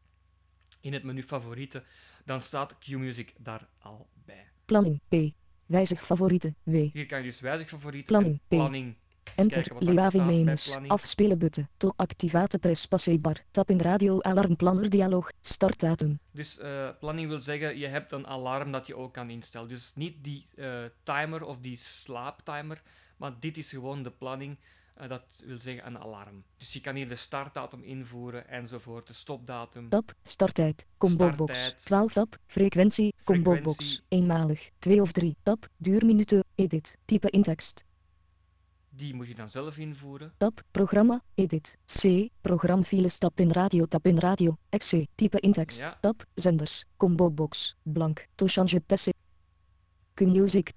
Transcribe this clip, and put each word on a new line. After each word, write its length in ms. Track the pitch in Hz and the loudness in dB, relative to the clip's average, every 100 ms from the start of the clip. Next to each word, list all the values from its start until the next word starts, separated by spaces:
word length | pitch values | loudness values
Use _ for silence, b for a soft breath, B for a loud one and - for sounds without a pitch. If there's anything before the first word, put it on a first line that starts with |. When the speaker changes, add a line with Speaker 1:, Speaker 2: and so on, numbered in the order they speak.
| _ _ _ _ _ _ _ _ | _ _ _ _ _ _ _ _
Speaker 1:
in 120 | 139 | -12
het 100 | 139 | -10
menu 200 | 131 131 | -10 -10
favorieten, 600 | 131 139 117 120 135 131 - b b b b | -10 -10 -10 -14 -14 -16 -18 b b b b
dan 160 | 131 | -10
staat 360 | 123 143 135 - | -8 -8 -8 -10
Q-music 560 | - 135 131 120 117 - | -12 -8 -8 -10 -14 -16
daar 300 | 117 110 - _ | -14 -14 -16 _
al 300 | 104 107 - _ - | -20 -20 -20 _ -20
bij. 220 | 101 104 _ - | -20 -20 _ 0
Speaker 2:
Planning, 340 | 214 196 147 - | 4 4 0 0
P. 80 | 170 156 - _ _ - | 0 0 -4 _ _ -2
Wijzig 400 | 175 190 175 - | 0 2 -2 -2
favorieten, 500 | 180 185 180 160 151 | 0 2 2 -2 -6
W. 80 | - 160 151 | -2 0 0
Speaker 1:
Hier 120 | 147 143 | -2 -8
kan 120 | 139 | -8
je 60 | |
dus 160 | 127 120 | -8 -8
wijzig 280 | 127 160 160 | -6 -6 -8
favorieten 400 | 156 143 139 143 | -14 -14 -10 0
Speaker 2:
Planning, 200 | 214 190 | 2 4
Speaker 1:
en 80 | 147 - | 0 0
Speaker 2:
P. 40 | |
Speaker 1:
planning. 360 | 170 139 135 127 | 0 2 -2 -8
Eens 500 | 113 _ _ - - | -12 _ _ -8 2
Speaker 2:
Enter, 180 | 202 | 2
Speaker 1:
kijken 200 | 180 160 | 2 -4
wat 100 | - | -2
daar 100 | 175 | 2
Speaker 2:
liavi 160 | 175 190 190 | 4 4 4
Speaker 1:
staat 100 | 175 | 4
bij 80 | 170 | 4
Speaker 2:
menus, 240 | 165 151 - | 4 2 -2
Speaker 1:
planning. 240 | 135 139 | -6 -2
Speaker 2:
afspelen 460 | 208 - - 151 180 | -2 -2 2 2 4
button, 280 | 165 151 143 - | 0 -2 -8 -2
to 160 | - - | -2 0
activate 640 | 185 - 175 170 196 190 | -4 -4 -2 0 0 0
press 260 | 180 165 - | 0 0 0
passeerbaar, 600 | 185 - 165 160 156 - | 0 2 2 0 -4 -4
tap 180 | - 196 | 0 2
in 100 | 185 | 2
radio 420 | 170 196 196 190 | 4 2 2 2
alarmplanner 680 | 190 190 196 165 175 185 208 | 2 2 2 2 2 2 2
dialoog, 420 | 202 190 180 170 - | 2 2 0 -2 -6
startdatum. 800 | - - 190 - 165 165 151 147 _ | -2 2 2 2 0 0 -2 -4 _
Speaker 1:
Dus, 260 | 147 151 - | -16 -14 -14
eh, 320 | 143 139 135 - | -12 -8 -10 -10
planning 280 | 147 160 160 | -10 -8 -6
wil 140 | 151 | -8
zeggen, 360 | 131 147 151 139 | -8 -6 -6 -8
je 100 | 143 | -8
hebt 240 | 143 139 | -8 -8
een 160 | 139 139 | -10 -10
alarm 440 | 131 127 131 143 | -10 -6 -6 -6
dat 160 | 135 127 | -8 -10
je 80 | 135 | -14
ook 180 | 127 | -14
kan 160 | 127 120 | -14 -14
instellen. 380 | 117 113 117 117 | -14 -16 -16 -14
Dus 240 | 123 123 - | -14 -14 -12
niet 280 | 160 156 | -12 -12
die, 220 | 143 143 - - | -14 -14 -16 -16
eh, 280 | 135 123 120 - | -12 -12 -12 -14
timer 400 | - 143 156 160 151 | -6 -4 -4 -8 -12
of 120 | 131 | -14
die 160 | 127 120 | -14 -14
slaaptimer, 1040 | - - - 120 127 - - 147 151 156 _ b b b | -14 -16 -14 -12 -12 -14 -12 -12 -10 -14 _ b b b
maar 220 | 139 123 | -14 -10
dit 180 | 156 156 | -10 -10
is 120 | 151 | -12
gewoon 340 | 139 127 139 | -12 -10 -10
de 80 | 123 | -12
planning. 460 | - 131 135 139 143 b b b | -12 -10 -10 -12 -16 b b b
Eh, 160 | b 135 | b -14
dat 340 | 127 - - - | -14 -16 -20 -18
wil 140 | 123 | -16
zeggen 260 | 120 123 - | -14 -14 -14
een 140 | 120 | -14
alarm. 440 | 110 104 101 101 95 _ | -14 -16 -18 -20 -20 _
Dus 160 | - | -16
je 80 | - | -14
kan 140 | - 135 | -10 -10
hier 120 | 131 | -10
de 80 | 120 | -12
startdatum 680 | - 143 139 - 127 - | -12 -12 -10 -12 -14 -14
invoeren 640 | 117 131 123 120 123 120 - | -16 -14 -14 -14 -14 -14 -14
enzovoort, 600 | 123 120 120 117 117 117 | -14 -14 -16 -16 -16 -18
de 60 | |
stopdatum. 760 | 120 - 117 120 123 117 120 117 | -18 -14 -14 -12 -14 -14 -16 -2
Speaker 2:
Tab, 240 | 202 226 - | -2 -2 -10
starttijd, 640 | - - 190 - 160 156 - - | -10 -2 0 2 0 -2 -10 0
combo 340 | 185 170 180 151 | 2 4 4 2
box, 220 | 156 127 | -2 -2
Speaker 1:
Starttijd. 280 | 127 - - | -4 -6 0
Speaker 2:
twaalf 280 | 196 220 | 2 2
tab, 240 | 208 220 - _ | 0 -2 -4 _
frequentie, 640 | - 196 170 202 220 208 - | 0 2 4 4 4 0 0
combo 280 | - 180 175 170 | 2 2 4 2
box, 140 | 151 151 | 2 -4
Speaker 1:
Frequentie. 260 | 147 143 - | -4 -8 -2
Speaker 2:
eenmalig, 600 | 185 175 165 160 156 - _ | 0 2 2 0 -2 -8 _
twee 220 | 175 202 | 2 4
of 100 | 196 | 4
drie, 240 | 175 170 151 | 0 -2 -2
tab, 240 | - 220 - - | -2 -2 -4 -8
duurminuten, 680 | 165 202 226 214 208 202 190 - | 0 4 6 4 4 2 2 -2
edit, 420 | 190 160 - - - | -2 -2 -6 -12 -2
type 240 | 214 202 | 0 2
in 120 | 190 | 2
tekst. 420 | 202 156 - - - _ _ _ _ _ _ _ _ _ _ | 2 2 -4 -6 -16 _ _ _ _ _ _ _ _ _ _
Speaker 1:
Die 240 | 135 143 | -14 -10
moet 140 | 127 120 | -10 -12
je 80 | 117 | -14
dan 140 | 107 | -12
zelf 280 | 127 147 147 | -10 -10 -10
invoeren. 560 | 156 143 139 139 151 - | -12 -12 -14 -16 -12 0
Speaker 2:
Tab, 240 | 202 - - | 0 0 -4
programma, 520 | - 196 202 226 240 - - | 0 2 6 6 4 -4 -2
edit, 420 | 190 160 - - - | 0 -2 -6 -16 -2
C, 420 | - 196 180 220 - | 4 6 4 2 -4
programfile, 680 | - 180 170 185 180 190 185 | 0 2 4 2 2 2 2
stap 300 | - 180 - | 2 0 4
in 120 | 175 | 4
radio, 340 | 170 190 175 165 | 4 4 2 2
tap 200 | 160 190 | 2 4
in 120 | 170 | 4
radio, 380 | 175 190 170 160 _ 202 | 4 4 2 0 _ -2
X 120 | - | 2
C, 160 | 170 147 - | 0 0 0
type 240 | 220 202 | 0 4
in 120 | 196 | 4
tekst, 280 | 202 160 - | 4 2 -2
Speaker 1:
Ja. 180 | 151 - | -6 -2
Speaker 2:
tab, 240 | 202 220 - | -2 -2 -6
zenders, 520 | - 185 165 143 - - - | 0 2 2 0 -6 -10 0
combo 320 | 185 170 175 | 2 4 2
box, 440 | 151 151 - - - | 2 -4 -6 -8 -8
blank, 440 | - 156 160 156 - - | -6 -2 -2 -4 -8 -2
to 120 | 190 | 0
changer 380 | - 185 180 - | 2 2 2 2
test, 280 | 196 - - _ _ _ _ _ _ _ _ _ | 0 0 -4 _ _ _ _ _ _ _ _ _
Q-music. 580 | - 190 185 196 190 170 | 0 4 6 4 4 0